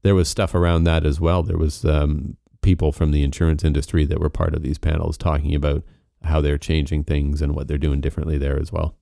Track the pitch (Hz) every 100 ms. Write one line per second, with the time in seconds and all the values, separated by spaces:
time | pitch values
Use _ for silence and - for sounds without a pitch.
0 | 98 95 85 - 98 90 85 85 85 80
1 | 78 76 82 87 80 82 78 - 80 76
2 | 73 73 - - _ _ - 87 78 -
3 | 78 73 71 - 82 78 78 73 - 82
4 | 73 - - - 82 78 78 139 80 78
5 | 80 80 82 73 76 73 73 71 - -
6 | _ _ 85 78 73 73 - 80 71 78
7 | 76 76 71 73 73 73 69 73 73 69
8 | 69 - 78 76 69 73 76 80 78 -